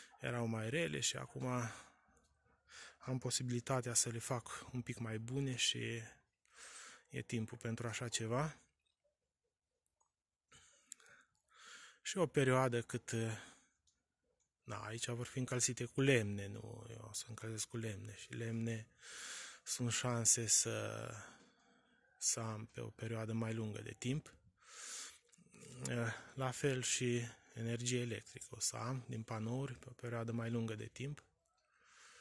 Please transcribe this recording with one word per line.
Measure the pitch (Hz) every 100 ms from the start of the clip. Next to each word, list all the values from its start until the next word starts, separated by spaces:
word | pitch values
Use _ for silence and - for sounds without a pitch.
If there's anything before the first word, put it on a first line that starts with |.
| - -
Erau | 127 120 113
mai | 110 110
rele | 151 165 147
și | - 135
acum | 127 135 127 123 117 - - _ _ _ _ _ _ _ _ - - -
am | - 131
posibilitatea | 127 - 127 120 - 131 120
să | 117 120
le | 117
fac | - 123 - - -
un | 127
pic | 117 120
mai | 113 110
bune | 113 131 139 123
și | - 120 113 117 113 - _ _ _ - - - - - -
e | 127
timpul | - 120 110 117
pentru | 117 113 117
așa | 104 120
ceva. | - 110 123 156 - _ _ _ _ _ _ _ _ _ _ _ _ _ _ _ _ _ _ _ - - _ - - - - _ _ _ - - - - -
Și | - 196
o | 160
perioadă | 147 131 127 131 120
cât, | - 123 - 117 113 107 - - _ _ _ _ _ _ _ _ _ _
da, | - 104
aici | 107 117 -
vor | 120 120
fi | 135
încălzite | 123 123 123 120 120
cu | -
lemne, | 135 127 104 101 98
nu, | 104 107 - -
eu | 113 110
o |
să | - -
încălzesc | 110 113 110 -
cu | 120
lemne | 113 98 104 104
și | -
lemne | 120 117 113 113 113 113 _ - - - - - -
sunt | - - 120
șanse | 117 127 117 110 - 110
să, | - 113 110 107 110 113 110 - - - _ _ _ _ _ _ -
să | - -
am | 113 107 113
pe | -
o | 113
perioadă | - 110 113 110
mai | 113 113
lungă | 113 107 104
de | 107 -
timp. | 123 147 - - - _ - - - - - - _ - - - - 127 131 120 113 - -
La | - 131
fel | - 143 131
și | 120 - 123 120 117 - -
energie | 117 113 117 123 123
electrică | 120 104 - - -
o | 113
să | - 117
am | 113 131 117
din | 117
panouri | 110 113 110 127 135
pe | 123 127
o |
perioadă | 120 120 117 113
mai | 117 117
lungă | 117 113 107
de | 110
timp. | - 131 147 - _ _ _ _ _ - - - -